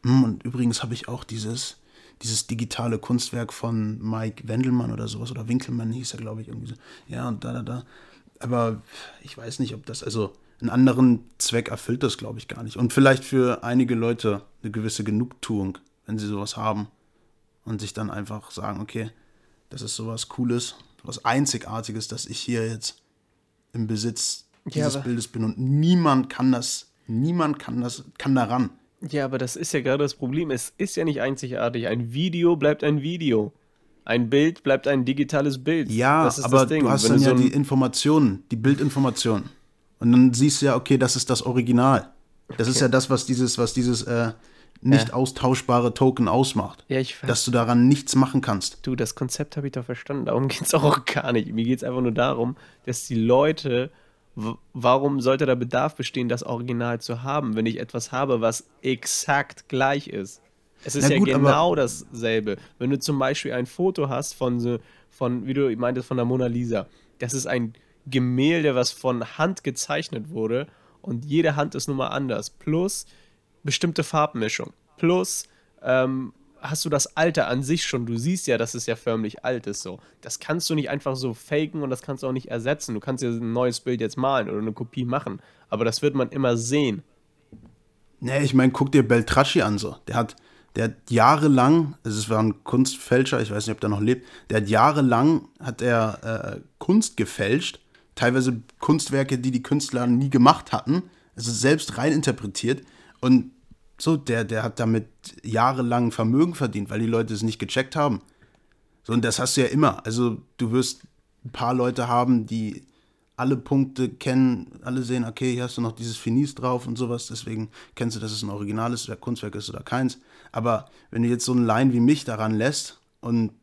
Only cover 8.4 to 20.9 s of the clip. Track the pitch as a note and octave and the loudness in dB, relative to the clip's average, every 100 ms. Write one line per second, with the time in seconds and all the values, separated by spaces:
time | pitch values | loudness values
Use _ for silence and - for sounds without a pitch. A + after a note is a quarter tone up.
8.4 | A#2+ B2 A#2 A2 - - - - - - | -4 0 0 -2 -10 -20 -20 -20 -20 -16
9.4 | A#2 - C3 G#2+ - A2+ - A2 G2+ - | -12 -6 -6 -6 -12 -10 -6 -4 -4 -6
10.4 | _ _ A#2+ B2 C3 B2+ B2+ A#2 - _ | _ _ -2 4 6 6 6 4 -2 _
11.4 | - A#2 A#2 A2+ - B2 C3 - A2 A2+ | -2 -2 -4 -10 -6 -2 -2 -4 -10 -12
12.4 | - - A2+ - A#2+ - C3+ C3 - C3+ | -12 -12 -10 -2 0 6 6 6 2 2
13.4 | B2 A2+ A#2+ B2 B2+ A#2 A#2 A#2 A2+ G2+ | 2 0 0 2 2 2 0 0 -2 -2
14.4 | - _ A2+ A2 G#2+ - G#2+ G#2+ B2 - | -8 _ -8 -6 -4 -4 -2 0 -2 -6
15.4 | - G#2+ G2 F#2 _ _ - A2 G#2 G#2 | -4 -2 -2 -8 _ _ -8 -6 -4 -6
16.4 | G2+ - G#2+ G#2 G#2 _ _ _ _ _ | -6 -4 -4 -4 -8 _ _ _ _ _
17.4 | _ _ - A2 G#2+ - G#2+ G#2 G2+ G#2+ | _ _ -10 -8 -8 -8 -8 -8 -10 -12
18.4 | - - G#2 G2 G#2+ A#2 A2+ _ _ _ | -12 -10 -8 -8 -8 -8 -10 _ _ _
19.4 | _ _ _ - A2 - A2+ A2+ - - | _ _ _ -14 -10 -8 -8 -8 -10 -4
20.4 | A#2+ A#2+ - - _ | -2 0 -4 -12 _